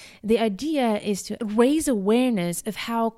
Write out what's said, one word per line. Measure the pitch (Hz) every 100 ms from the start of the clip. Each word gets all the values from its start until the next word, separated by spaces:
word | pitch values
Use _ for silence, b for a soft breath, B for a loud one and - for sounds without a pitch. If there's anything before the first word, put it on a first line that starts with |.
| B B
The | 202 226
idea | 226 190 294 302 233 208
is | - 196
to | - 208
raise | 220 214 247 311 302
awareness | 220 190 233 254 214 170 175 -
of | -
how | - 233 226